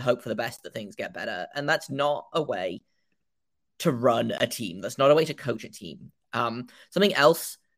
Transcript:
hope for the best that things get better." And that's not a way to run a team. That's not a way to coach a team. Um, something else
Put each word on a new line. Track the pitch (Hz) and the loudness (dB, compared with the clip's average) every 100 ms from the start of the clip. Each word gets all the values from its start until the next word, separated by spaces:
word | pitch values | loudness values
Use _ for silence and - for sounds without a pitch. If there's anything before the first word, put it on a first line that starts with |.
hope | 127 120 | 0 0
for | 120 | 0
the | |
best | 107 117 - | -4 -4 -6
that | - | -12
things | 120 104 | -12 -12
get | - 95 | -10 -10
better." | 90 110 92 90 | -8 -8 -6 -8
And | 143 147 | -6 0
that's | 156 - | 0 -2
not | 139 147 147 - | -2 0 0 -2
a | 165 | -4
way | 143 101 92 87 _ _ _ _ _ _ _ _ _ - | -2 -2 -4 -6 _ _ _ _ _ _ _ _ _ -4
to | 170 | -2
run | 123 123 117 117 | 2 2 2 0
a | - 120 | -2 -2
team. | - 104 90 | -4 -8 -8
That's | 98 - | -8 2
not | 139 | 6
a | |
way | 151 | 6
to | 160 | 4
coach | 143 135 113 | -2 -6 -6
a | 113 | -8
team. | - 87 71 131 _ - | -14 -14 -14 -18 _ -8
Um, | 120 120 113 123 - - | -2 -2 -4 -10 -16 -6
something | 180 202 | 2 2
else | - 147 165 - - _ | 6 6 6 -2 -12 _